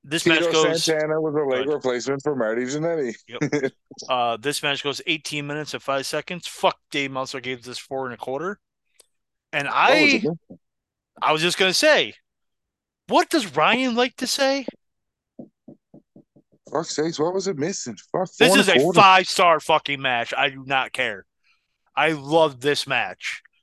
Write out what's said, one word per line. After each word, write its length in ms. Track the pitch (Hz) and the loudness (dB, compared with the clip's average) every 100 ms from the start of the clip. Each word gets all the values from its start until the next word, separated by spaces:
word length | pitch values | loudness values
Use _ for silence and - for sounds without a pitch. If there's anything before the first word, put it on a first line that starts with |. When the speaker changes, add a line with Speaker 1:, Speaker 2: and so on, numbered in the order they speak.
Speaker 1:
this 220 | 143 160 | -6 -2
Speaker 2:
Tito 100 | 170 160 | 2 2
Speaker 1:
match 80 | 170 | 2
goes 320 | 160 156 160 | 2 2 2
Speaker 2:
Santana 360 | 160 156 151 156 | 0 0 0 -2
was 140 | 156 | -2
a 40 | 151 | -2
Speaker 1:
Go 80 | 139 | 0
Speaker 2:
late 120 | 127 | 0
Speaker 1:
ahead. 80 | 135 | -2
Speaker 2:
replacement 500 | 147 127 123 120 139 | -2 -2 -4 -4 -4
for 140 | 147 135 | -2 -2
Marty 280 | 110 117 | -2 -2
Jannetty. 500 | 127 147 165 165 127 110 - | -4 -4 -4 -2 -4 -6 -12
Speaker 1:
Yep. 440 | 120 147 147 131 - | -6 -4 -2 -4 -6
Speaker 2:
<laughs> 40 | - - - | -20 -14 -4
Speaker 1:
Uh, 280 | 123 120 113 | -2 -2 -2
this 240 | 131 147 | -4 -4
match 220 | 147 139 | -4 -4
goes 180 | 143 135 156 | -4 -6 -4
eighteen 400 | 160 - 147 143 | -6 -6 -8 -6
minutes 260 | 147 147 | -8 -8
and 80 | 127 | -8
five 240 | - 139 | -4 -4
seconds. 440 | 131 151 - 175 - | -2 -6 -8 -10 -12
Fuck, 320 | - 185 - _ | -2 -2 -2 _
Dave 220 | 147 139 | -4 -4
Meltzer 260 | 135 131 135 | -6 -8 -8
gave 240 | 127 127 | -10 -10
this 160 | 123 120 | -12 -16
four 280 | - 135 131 | -10 -8 -8
and 60 | |
a 20 | 117 | -8
quarter. 420 | - 135 175 208 _ _ _ _ _ _ _ _ _ | -8 -6 -6 -10 _ _ _ _ _ _ _ _ _
And 160 | 151 139 | -4 -2
Speaker 2:
What 60 | |
was 400 | 127 190 302 294 | 2 4 6 4
Speaker 1:
I, 20 | 262 | 2
Speaker 2:
it? 420 | - 170 - - _ _ _ _ _ - | -2 -6 -12 -20 _ _ _ _ _ -4
Speaker 1:
I 80 | 135 | 0
was 80 | 156 | 0
just 140 | 170 - | 0 2
gonna 160 | 190 | 2
say, 420 | 175 302 262 117 - _ _ _ _ _ _ _ _ - | 4 4 4 2 -6 _ _ _ _ _ _ _ _ 0
what 240 | 269 349 | 2 2
does 240 | 330 208 | 0 -2
Ryan 400 | 139 165 240 262 | 0 2 2 0
like 220 | 233 254 - | 0 -2 -2
to 100 | 254 | -4
say? 400 | - 269 277 247 - _ _ _ _ _ - - _ - - _ - _ _ _ _ _ _ _ | 0 0 0 -6 -12 _ _ _ _ _ -20 -20 _ -20 -20 _ -20 _ _ _ _ _ _ _
Speaker 2:
Fuck's 240 | 151 170 - | -8 -6 -4
sakes, 240 | 160 160 | -4 -2
what 120 | 160 | -2
was 120 | 190 185 | -2 -6
it 100 | 151 | -4
missing? 400 | 160 196 127 104 - | -6 -6 -10 -14 -6
Fuck, 200 | 160 185 - | -6 -4 2
Speaker 1:
This 120 | 165 | 4
Speaker 2:
four 100 | 190 | 4
and 100 | 196 | 4
a 40 | |
Speaker 1:
is 40 | 147 | 4
a 20 | |
Speaker 2:
quarter. 180 | 156 175 | 4 8
Speaker 1:
five-star 600 | 190 185 - - 180 156 | 8 8 4 2 4 4
fucking 420 | - 156 - 139 | 2 0 0 -4
match. 320 | 135 120 117 127 | -2 -2 -2 -2
I 120 | 139 | -2
do 160 | 135 131 | -4 -4
not 260 | 135 117 | -2 -2
care. 320 | - 120 98 - _ _ _ _ _ _ | -4 -4 -6 -14 _ _ _ _ _ _
I 160 | - 156 | -2 0
love 480 | 156 139 165 156 127 | -2 2 4 4 2
this 220 | 139 143 - | -2 -2 -2
match. 540 | 127 98 90 - - - _ | -2 -4 -6 -10 -10 -14 _